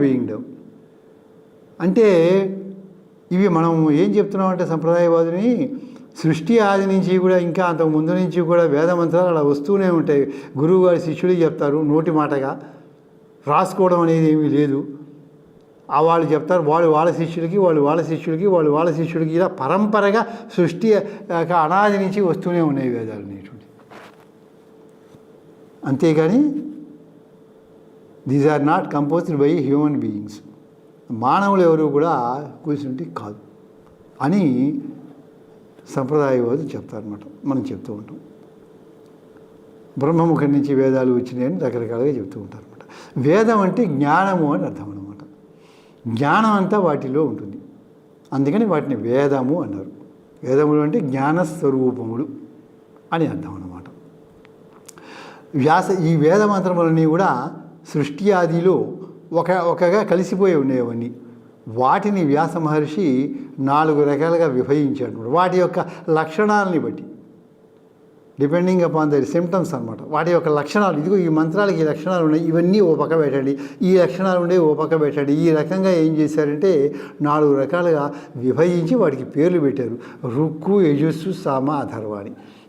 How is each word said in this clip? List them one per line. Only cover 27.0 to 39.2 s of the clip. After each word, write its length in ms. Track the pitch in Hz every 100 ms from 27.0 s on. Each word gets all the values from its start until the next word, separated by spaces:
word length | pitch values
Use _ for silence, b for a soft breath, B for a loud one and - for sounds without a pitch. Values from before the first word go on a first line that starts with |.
| - - - - - - - - - - - - -
these 160 | 139 143 147
are 80 | 143
not 120 | 156 156 147
composed 400 | 143 170 180 147
by 100 | 143 170 131
human 260 | 143 151 131 113
beings, 280 | 104 104 - - - - - - _ - 113
మానవులు 380 | 123 180 202 196 170
ఎవరు 160 | 160 151
కూడా 180 | 139 170 139 120 131 143 -
కూర్చుంటే 400 | 156 143 139 127 - -
కాదు 220 | 107 104 - - - - - - - -
అని 200 | 135 202 156 123 139 - - - - - - - - - - - - 147
సంప్రదాయవాదులు 800 | 127 151 139 127 117 139 143 110
చెప్తారన్నమాట, 440 | 95 110 110 101 - -
మనం 200 | 139 131 107
చెప్తూ 200 | 98 -
ఉంటాం. 280 | 104 - 156 - - - - - - - - - -